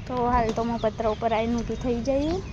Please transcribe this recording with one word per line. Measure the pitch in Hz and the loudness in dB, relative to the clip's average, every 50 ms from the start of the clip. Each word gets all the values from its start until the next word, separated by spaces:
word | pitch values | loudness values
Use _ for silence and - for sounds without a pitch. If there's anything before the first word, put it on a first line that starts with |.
| - | -8
તો | - 254 247 240 240 | -4 -2 0 2 2
હાલ | 247 247 233 220 | 4 4 2 2
તો | 220 - 233 | 0 0 -2
હું | 233 233 226 | -2 -2 0
પતરા | 233 220 214 - 220 220 | 0 -2 0 0 0 0
ઉપર | 214 202 220 233 226 | 0 0 0 0 2
આવીને | 214 220 233 240 | 2 0 0 0
ઊભી | 233 220 - 226 | -2 -2 -2 -4
થઈ | 214 - 254 240 233 | -4 -2 0 0 0
જઈએ. | 226 240 269 277 285 302 339 381 381 - | 2 2 2 2 2 2 0 -2 -4 -6